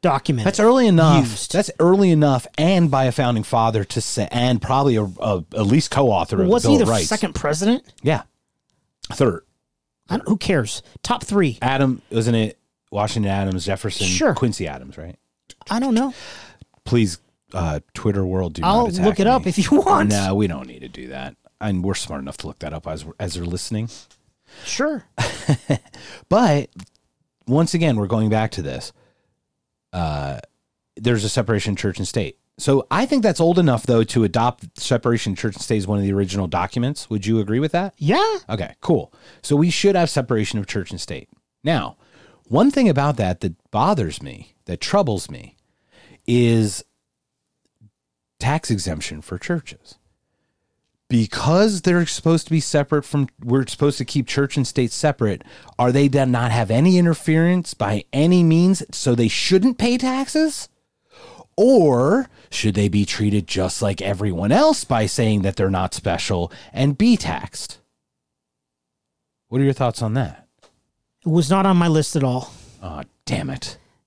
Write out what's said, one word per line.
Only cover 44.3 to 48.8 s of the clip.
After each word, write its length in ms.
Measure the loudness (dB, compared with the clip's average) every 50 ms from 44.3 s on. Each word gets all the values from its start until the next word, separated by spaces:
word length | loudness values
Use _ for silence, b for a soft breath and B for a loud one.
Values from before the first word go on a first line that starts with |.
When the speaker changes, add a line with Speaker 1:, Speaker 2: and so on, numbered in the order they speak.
| -16 -16 -20 _ _ _ _
Speaker 2:
that 140 | -10 -10 -8
troubles 480 | -6 0 0 2 2 2 -2 -4 -6 -10
me, 280 | -14 -16 -18 -20 _ _ _ b b b b b b b b b b b b
is 580 | 0 4 4 6 6 4 4 2 0 -2 -6 -14 _ _ _ _ _ _ _ _ _ _ _ _ _ _ _ _ _ _ _ _ _ _ _ _ _ _ _ _ _ _ _
tax 320 | -4 -2 -2 -2 -2 -4
exemption 500 | -4 -4